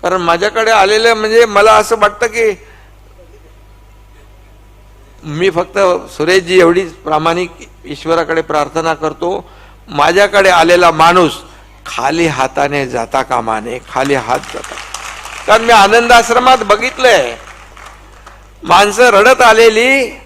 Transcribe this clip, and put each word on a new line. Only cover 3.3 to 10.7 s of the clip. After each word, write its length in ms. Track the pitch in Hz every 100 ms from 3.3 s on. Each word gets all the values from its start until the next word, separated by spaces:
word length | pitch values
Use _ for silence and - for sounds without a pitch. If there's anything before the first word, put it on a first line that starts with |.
| - - - - - - - - - - - - - - - - - - -
मी 260 | 156 151 185
फक्त 280 | 165 180 202 196 180 -
सुरेशजी 500 | - 156 185 170 185
एवढीच 320 | 170 175 180
प्रामाणिक 580 | - - 151 160 170 175 - - -
ईश्वराकडे 580 | - 143 160 165 160 165
प्रार्थना 520 | 151 151 143 156 160
करतो, 560 | 156 156 147 170 190 - - - - -
माझ्याकडे 600 | 143 151 175 202 202 190
आलेला 420 | 175 165